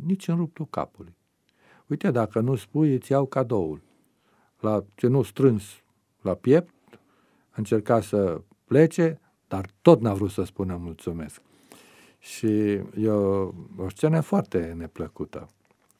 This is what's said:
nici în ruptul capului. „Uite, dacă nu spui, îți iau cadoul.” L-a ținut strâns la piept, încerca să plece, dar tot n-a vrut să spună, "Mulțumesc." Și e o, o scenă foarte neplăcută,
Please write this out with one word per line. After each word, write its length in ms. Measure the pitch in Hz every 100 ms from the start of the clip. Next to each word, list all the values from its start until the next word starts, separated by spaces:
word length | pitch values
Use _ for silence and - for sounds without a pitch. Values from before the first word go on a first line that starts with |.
| 160
nici 220 | 190 -
în 80 | 170
ruptul 320 | 160 - 160
capului. 460 | - - - 85 - _ _ _ _ _ - _
„Uite, 240 | 147 202
dacă 280 | 120 107 113
nu 160 | 120 135
spui, 380 | - 147 156
îți 180 | 127 -
iau 140 | 135 135
cadoul.” 560 | - 127 113 80 76 _ _ _ _ _ _ _ _
L-a 240 | 110 107 98 -
ținut 280 | 123 139 131
strâns 380 | - 135 110 - - _ _ _ _
la 120 | 95
piept, 400 | 87 123 156 175 _ _ - _ _ _ _ _ -
încerca 460 | 104 110 104 117
să 400 | 101 104 95 78 - _ _
plece, 540 | 131 156 - 165 156 _ _ _
dar 220 | 95 95 _
tot 200 | - 147
n-a 120 | 110
vrut 180 | 98 101
să 120 | -
spună, 340 | 92 - 92 87
"Mulțumesc." 600 | 87 80 - 82 76 - _ _ _ - - - - _
Și 280 | - - 110 107 104 101 - -
e 100 | 107
o, 340 | 104 98 98 92 87 - -
o 120 | 92
scenă 300 | - 156 160
foarte 540 | 147 202 - 92 82 85
neplăcută, 680 | 82 - 80 - 73 - - _ _ _ _